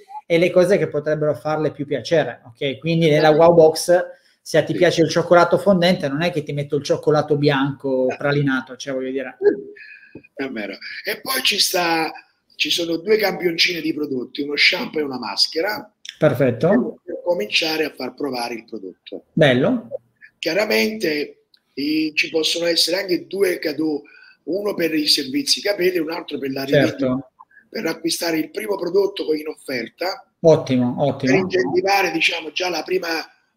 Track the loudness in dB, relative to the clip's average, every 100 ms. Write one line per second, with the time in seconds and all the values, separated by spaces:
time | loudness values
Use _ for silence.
0 | -16 -14 0 2 4 4 4 4 2 -2
1 | -2 0 0 -2 -2 -2 -2 -4 -6 -6
2 | 0 0 0 -4 -16 -6 -6 -4 -2 2
3 | 4 6 6 8 8 8 8 6 2 2
4 | 2 -10 _ _ -2 0 2 2 2 4
5 | 2 2 4 6 6 4 4 4 4 2
6 | -2 -2 -2 -4 -4 -6 -4 -2 -2 -2
7 | 2 2 2 2 2 2 0 -2 -2 0
8 | 0 0 0 0 0 -2 -6 -12 -8 -6
9 | -6 -6 -8 0 0 0 -4 -18 -20 -20
10 | _ -20 -16 -10 -8 -8 -10 -10 -14 -10
11 | -8 -8 -6 -4 -2 0 0 0 0 0
12 | -2 -8 -20 _ _ -6 -4 -2 -2 -4
13 | 0 2 2 0 -2 0 0 0 -4 -4
14 | -4 -6 -6 -8 -6 0 0 0 -4 -4
15 | -6 -6 -6 -2 -2 -2 -4 -4 -10 _
16 | -20 0 0 2 0 2 2 2 0 -6
17 | -12 -6 -4 -2 -2 -2 -2 -2 -4 -6
18 | -12 -8 -6 -6 -6 -8 -12 -14 -14 -16
19 | -18 -18 -6 2 4 4 2 -2 -4 -14
20 | _ _ -20 _ -4 -2 0 0 0 -2
21 | -2 -2 -6 -12 _ _ _ -6 -2 -2
22 | -2 -4 -4 -2 -2 -2 0 0 0 -2
23 | -2 -4 -4 -2 0 0 -4 -4 -4 -4
24 | -8 -20 -20 _ -8 -6 -4 -2 -2 0
25 | 0 0 -2 -4 -2 -2 -2 0 0 0
26 | -4 -6 -8 -8 -6 -6 0 2 2 0
27 | -2 -2 -6 -18 -20 _ _ -6 -6 -4
28 | -4 -4 -2 -2 -2 -6 -6 -4 0 0
29 | 0 -2 -4 -4 -6 -12 -8 -6 -8 -6
30 | -6 -8 -12 _ 6 6 4 0 0 0
31 | -2 0 2 2 2 0 0 0 2 2
32 | 2 2 2 0 -6 -6 -4 -4 -4 -4
33 | -2 -6 -8 _ _